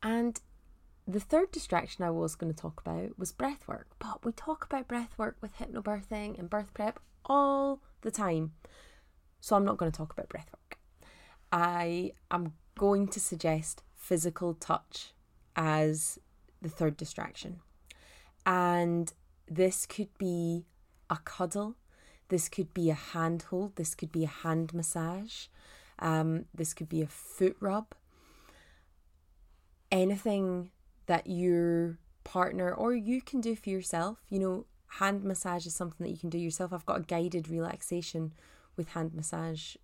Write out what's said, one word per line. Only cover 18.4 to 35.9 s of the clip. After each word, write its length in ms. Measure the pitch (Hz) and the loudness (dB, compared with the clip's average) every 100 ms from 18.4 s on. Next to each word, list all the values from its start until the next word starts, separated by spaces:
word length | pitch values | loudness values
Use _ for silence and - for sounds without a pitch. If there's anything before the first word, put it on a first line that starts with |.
| - | 2
And 680 | 180 180 175 170 170 165 - - - - | 4 6 6 4 2 0 -6 -20 -20 -10
this 400 | 160 185 185 - | 4 4 4 -4
could 300 | - 208 - | -4 -6 -2
be 480 | 190 175 170 170 170 _ - _ _ | 0 2 2 0 -4 _ -20 _ _
a 60 | 160 | -4
cuddle, 600 | - - 180 202 208 240 _ - - - _ | -4 -4 -2 0 -4 -6 _ -20 -20 -20 _
this 200 | 180 - | 0 0
could 240 | - 175 | -2 -4
be 160 | - 170 | 2 2
a 40 | |
handhold, 800 | 151 - 165 165 170 - 180 202 - | 2 -2 -2 0 0 -2 -2 -2 -4
this 180 | 160 | -4
could 180 | - 160 | -4 -4
be 120 | 165 | 0
a 40 | 156 | 0
hand 460 | - 165 160 165 | -2 -2 0 0
massage, 720 | 170 165 175 165 185 220 - - - - - - - | -2 -4 -2 -2 -4 -8 -12 -14 -20 -20 -20 -20 -4
um, 460 | 165 160 160 160 - | 2 4 4 2 -2
this 200 | - 160 | -6 -4
could 140 | - 156 | -4 -4
be 140 | 160 | -2
a 40 | 151 | -2
foot 500 | - - - 185 - | -4 -16 2 2 2
rub. 340 | 202 196 220 - _ - - - - - - - _ _ _ _ _ _ - - _ _ _ | 0 0 -4 -16 _ -20 -20 -20 -20 -20 -20 -20 _ _ _ _ _ _ -20 -20 _ _ _
Anything 800 | 190 185 202 226 202 190 180 180 _ - _ - | 4 4 4 0 2 2 0 -4 _ -20 _ 0
that 200 | 170 - | 0 2
your 720 | 175 180 170 170 170 170 165 - - | 0 4 6 6 4 2 -4 -14 -20
partner 480 | - 185 180 185 180 | -6 0 2 2 -2
or 220 | - 226 | 0 2
you 260 | 240 208 254 | 2 2 -2
can 180 | 254 269 | 0 -2
do 160 | 233 220 | 0 -2
for 140 | - | -2
yourself. 480 | 190 180 170 180 226 - | -4 -2 -2 -2 -4 -4
You 100 | 196 | 0
know, 280 | 190 185 - - _ - | 0 0 -6 -18 _ 0
hand 260 | 196 202 | 2 2
massage 420 | 196 190 190 175 165 | 0 -2 -2 -2 -4
is 80 | |
something 320 | - 175 | -4 -6